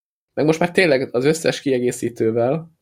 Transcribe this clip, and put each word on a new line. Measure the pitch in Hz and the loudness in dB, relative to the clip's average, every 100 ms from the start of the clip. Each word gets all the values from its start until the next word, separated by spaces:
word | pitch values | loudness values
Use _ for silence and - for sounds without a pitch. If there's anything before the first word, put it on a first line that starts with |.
| _ _ _ | _ _ _
Meg | - | -2
most | 151 156 | 0 0
már | 175 | 0
tényleg | 180 175 131 131 | 2 2 2 0
az | 123 | 0
összes | 139 160 - - | 0 0 -2 -2
kiegészítővel | 143 123 123 120 117 120 113 117 120 160 165 _ | -2 0 -2 -2 -6 -2 0 0 0 -2 -8 _